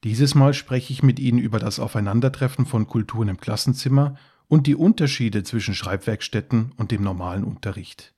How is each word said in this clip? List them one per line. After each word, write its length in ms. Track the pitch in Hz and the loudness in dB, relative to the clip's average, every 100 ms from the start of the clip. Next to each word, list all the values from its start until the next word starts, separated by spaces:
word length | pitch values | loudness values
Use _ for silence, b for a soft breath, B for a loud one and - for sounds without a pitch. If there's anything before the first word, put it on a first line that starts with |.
| 113 | -4
Dieses 280 | 110 143 | 2 4
Mal 200 | 143 139 | 6 6
spreche 400 | 139 - 127 127 | 4 -2 -4 -4
ich 100 | 135 | 2
mit 160 | 135 120 | 2 4
ihnen 200 | 131 120 | 2 2
über 200 | 113 107 | 2 -2
das 180 | 107 101 | -2 -4
Aufeinandertreffen 880 | 104 - 101 107 131 135 131 - 123 | -4 -2 0 2 0 0 -4 0 -2
von 220 | 117 107 | 0 -2
Kulturen 400 | 117 104 113 107 | -2 -4 -2 -4
im 100 | 92 | -4
Klassenzimmer 760 | - 110 - 127 135 139 143 139 B B B | -6 -4 0 0 2 2 2 -2 B B B
und 180 | 156 139 | 2 4
die 100 | 143 | 2
Unterschiede 680 | 175 220 151 - 117 104 | 4 4 2 0 -2 -2
zwischen 300 | 98 113 101 | -4 -4 -4
Schreibwerkstätten 1000 | 98 - 95 - 107 - 107 - 120 113 - | -6 -4 -4 -4 -6 -4 -6 -2 -2 -2 -6
und 140 | 104 | -4
dem 120 | 107 | -2
normalen 400 | 98 92 90 92 | -2 -4 -6 -4
Unterricht. 680 | 104 95 - 98 92 - - | -6 -6 -8 -10 -12 -20 -20